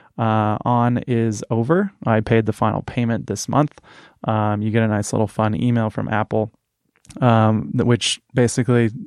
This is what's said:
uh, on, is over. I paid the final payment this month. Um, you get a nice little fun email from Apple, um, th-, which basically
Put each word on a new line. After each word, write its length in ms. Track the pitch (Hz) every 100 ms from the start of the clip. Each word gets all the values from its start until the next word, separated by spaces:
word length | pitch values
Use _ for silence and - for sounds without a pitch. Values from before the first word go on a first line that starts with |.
| _ -
uh, 400 | 113 110 107 104
on, 340 | - 120 120 120 -
is 360 | 117 113 107 -
over. 420 | 117 117 175 202 -
I 160 | 123 113
paid 240 | 107 113
the 80 | 110
final 300 | - 110 104
payment 440 | - - 117 113 -
this 220 | 101 -
month. 320 | 135 151 - - - - _
Um, 360 | - 110 104 104
you 100 | 107
get 120 | 113
a 60 | 113
nice 260 | 104 104
little 140 | 107 104
fun 260 | - 107
email 340 | 107 123 120 110
from 200 | 113 107
Apple, 440 | 107 107 110 110 - _ _ _ _ - -
um, 480 | 123 113 110 107 -
th-, 140 | 123 117
which 340 | 117 - - _
basically 560 | 127 120 - 127 120 117 113